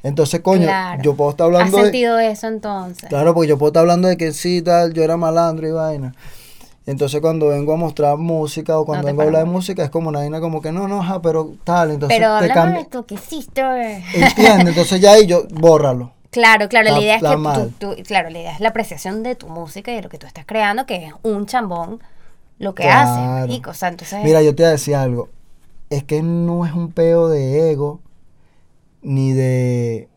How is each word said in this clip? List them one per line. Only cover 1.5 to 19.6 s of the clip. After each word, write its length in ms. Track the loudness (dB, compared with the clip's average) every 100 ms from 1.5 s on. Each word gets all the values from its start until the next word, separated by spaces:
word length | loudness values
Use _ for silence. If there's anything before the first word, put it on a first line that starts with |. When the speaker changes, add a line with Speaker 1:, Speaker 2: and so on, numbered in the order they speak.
| 4 2 4
Speaker 2:
¿Has 60 |
Speaker 1:
de 80 | 2
Speaker 2:
sentido 260 | 2 0 2
eso 300 | 0 -2 -8
entonces? 600 | -8 -8 -10 -10 -14 -6
Speaker 1:
Claro, 260 | 0 2 2
porque 120 | 2
yo 100 | 2
puedo 100 | 2
estar 120 | 4
hablando 260 | 4 4 2
de 100 | 0
que 140 | -4
sí, 300 | -4 -4 -2
tal, 300 | 2 2 2
yo 100 | 0
era 120 | 0 0
malandro 520 | 0 0 0 -2 -6
y 40 |
vaina. 440 | -4 -4 -6 -10 -12 -20 -20 -20 -20 -20 -18 -10
Entonces, 340 | -4 -4 -2
cuando 280 | -2 0 0
vengo 240 | 0 -2
a 20 | -2
mostrar 400 | -4 0 0 0
música 600 | -2 -2 -4 -8 -4 -2
o 60 | -2
cuando 180 | -4
Speaker 2:
No 20 | -4
te 60 |
Speaker 1:
vengo 100 | 0
a 40 | 2
hablar 160 | 2
de 40 | 0
Speaker 2:
paras. 80 |
Speaker 1:
música, 300 | -2 -4 -6
es 80 | -4
como 180 | -4 -4
una 80 | -4
vaina 220 | -6 -6
como 180 | -6 -6
que, 120 | -6
"No, 160 | -6 -6
no, 140 | -4
ajá, 200 | -4 -2
pero 300 | -2 -2 -4 -8
tal", 280 | -2 0 0
entonces 260 | -2 0 2
Speaker 2:
Pero 120 | 4 2
Speaker 1:
te 60 | 2
Speaker 2:
háblame 80 | 4
Speaker 1:
cambia. 240 | 2 0
Speaker 2:
de 100 | -6
tu, 160 | -12 -12
que 120 | -14
sí, 200 | -12 -14 -8
estoy 560 | -4 -2 -2 -6 -8 -6 2
Speaker 1:
Entiende, 540 | 2 4 4 6 4
entonces 280 | 2 0 4
ya 120 | 8
ahí 160 | 8 8
yo, 160 | 4 2
bórralo. 600 | 4 6 6 4 -2 -6 _ _
Speaker 2:
Claro, 360 | 2 6 6 4
claro, 180 | 2 4
la 40 |
Speaker 1:
Está, 80 | 2
Speaker 2:
idea 120 | 2 2
es 40 |
Speaker 1:
está 80 | 2
Speaker 2:
que 60 | 0
tú, 40 |
Speaker 1:
mal. 320 | 0 -2 -4 -8
Speaker 2:
tú, 260 | -10 -10 -4
claro, 220 | -4 -4
la 80 | -10
idea 140 | -12
es 60 | -4
la 100 | -4
apreciación 520 | -2 -6 -8 -8 -8
de 140 | -6 -8
tu 120 | -10
música 420 | -14